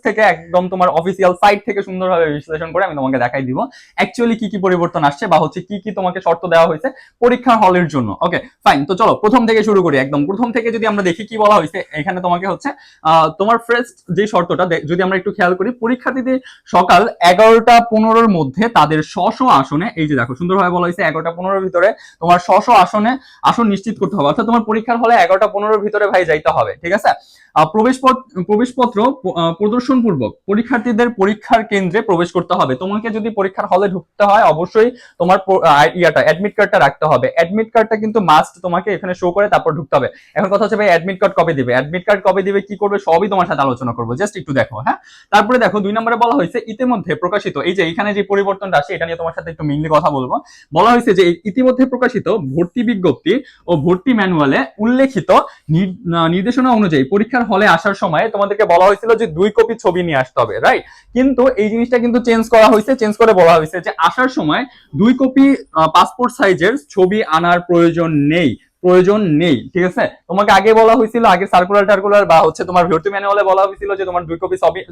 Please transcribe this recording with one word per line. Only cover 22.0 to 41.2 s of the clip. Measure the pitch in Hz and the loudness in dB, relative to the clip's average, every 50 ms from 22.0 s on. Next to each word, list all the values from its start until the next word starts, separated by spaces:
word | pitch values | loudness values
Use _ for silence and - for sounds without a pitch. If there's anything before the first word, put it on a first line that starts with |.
| - - _ _ | -8 -20 _ _
তোমার | 165 170 175 175 | 0 2 2 2
স্ব | - - 185 - | 2 2 2 2
স্ব | - 247 | 2 4
আসনে | 226 202 180 180 - 214 208 233 262 262 - _ _ _ - | 4 4 4 4 2 -2 -2 -2 -2 -4 -6 _ _ _ -2
আসন | 143 - - 233 214 | 0 0 2 0 0
নিশ্চিত | 196 196 - 226 202 - | 0 -2 -4 -6 -6 -4
করতে | 202 - 208 | -4 -4 -2
হবে। | 185 139 | 0 0
অর্থাৎ | 190 202 233 220 | 0 0 0 0
তোমার | 220 233 233 | 0 0 0
পরীক্ষার | 214 214 220 226 220 - 233 233 | 0 -2 -4 -4 -2 -2 -2 0
হলে | 233 226 233 | 2 2 4
এগারোটা | 220 175 170 190 190 220 196 | 4 4 4 2 2 2 0
পনেরোর | 185 202 208 214 220 208 | -2 -2 -2 0 0 0
ভিতরে | 196 208 208 208 208 196 | 0 -2 -2 -2 0 0
ভাই | 208 185 180 | 2 2 2
যাইতে | 160 156 151 - 165 | 2 0 -2 0 -2
হবে, | 151 135 113 101 92 | 0 0 -2 -2 -4
ঠিক | - - 170 185 | -8 -6 -4 -4
আছে? | 214 - 233 - - - _ _ _ _ _ - | -2 0 0 -2 -2 -6 _ _ _ _ _ -2
আহ, | 151 156 | 0 0
প্রবেশপত-, | 156 - 220 220 254 262 262 262 254 - - - _ - 185 175 | 0 0 0 0 0 0 0 0 0 0 0 -2 _ -10 -8 -4
প্রবেশপত্র | 202 208 208 247 254 - 262 247 233 - 202 220 262 | -2 0 0 0 -2 -2 -2 -2 -2 0 0 0 0
প-, | 269 - - 185 - 170 | -2 -2 -6 -6 -4 -2
আহ, | 165 165 165 | -2 -2 -2
প্রদর্শনপূর্বক | - 208 214 220 247 247 285 262 254 233 226 175 135 117 104 - _ _ - | -2 -2 -2 -2 -2 -2 0 0 0 0 0 0 -2 -4 -6 -8 _ _ -4
পরীক্ষার্থীদের | 202 220 233 - 285 226 214 247 226 208 240 240 | -4 -2 -2 -2 -4 -4 -2 -2 0 0 0 0
পরীক্ষার | 240 190 190 202 214 208 - - 247 226 220 | 0 0 -2 -2 -2 -4 -4 -2 0 0 0
কেন্দ্রে | 214 208 196 190 175 156 220 | -2 -4 -2 -2 -2 -2 -2
প্রবেশ | 226 214 185 165 175 170 | -2 0 0 0 -2 -2
করতে | - 180 175 - 180 | -4 -4 -4 -2 -2
হবে। | 175 - 135 127 | -2 -2 -2 -4
তোমাকে | - 185 190 202 214 214 226 | -4 -6 -6 -6 -6 -6 -6
যদি | 214 220 214 226 | -6 -6 -6 -6
পরীক্ষার | 220 208 190 190 190 - 202 | -4 -4 -4 -4 -4 -6 -4
হলে | 185 180 185 202 196 | -2 0 0 0 0
ঢুকতে | 180 180 - _ _ - 202 | -2 -6 -10 _ _ -2 2
হয়, | 202 196 220 214 | 2 4 4 4
অবশ্যই | 170 151 156 180 175 - 220 220 247 247 - - - _ - | 2 2 0 -2 -2 0 2 2 2 0 -4 -14 -16 _ -4
তোমার | 170 175 190 196 190 | 0 0 0 0 0
প-, | 196 190 185 | 0 0 2
আহ, | 165 165 143 143 147 165 170 180 | 4 4 4 4 4 2 2 0
ইয়াটা, | 170 160 156 143 | 0 2 2 2
অ্যাডমিট | 127 147 160 170 202 202 - | 2 0 0 0 -2 -4 -2
কার্ডটা | - 208 190 - 185 | -2 0 0 2 2
রাখতে | 151 139 - - 156 | 2 2 0 -2 -2
হবে। | 156 147 123 127 131 - | 0 0 0 0 0 0
অ্যাডমিট | 165 170 170 196 220 226 220 - | 0 -2 0 0 -4 -4 -2 0
কার্ডটা | 233 220 - 226 | 0 0 0 -2
কিন্তু | 214 220 214 220 226 | -4 -4 -2 -2 0
মাস্ট | 190 160 151 160 175 - - _ | 2 4 4 4 2 0 -4 _
তোমাকে | - 180 175 180 180 214 196 | -8 -4 -4 -4 -2 -4 -6
এখানে | 165 - 180 180 | -6 -6 -8 -6
শো | - 185 180 | -4 -4 -2
করে | 175 202 208 202 | 0 0 0 0
তারপর | - 151 - 165 | 0 0 0 -2
ঢুকতে | 156 170 147 - 160 | -4 -4 -4 -2 -2
হবে। | 143 - 180 - - _ _ - | -2 -2 -2 -6 -10 _ _ -4
এখন | 151 196 185 | -4 -2 0
কথা | 202 196 226 | 0 0 0
হচ্ছে, | 202 220 | 0 -2
ভাই, | 208 214 196 | 0 2 2
অ্যাডমিট | 170 160 160 196 190 | 2 2 0 -4 -4
কার্ড | 190 | -2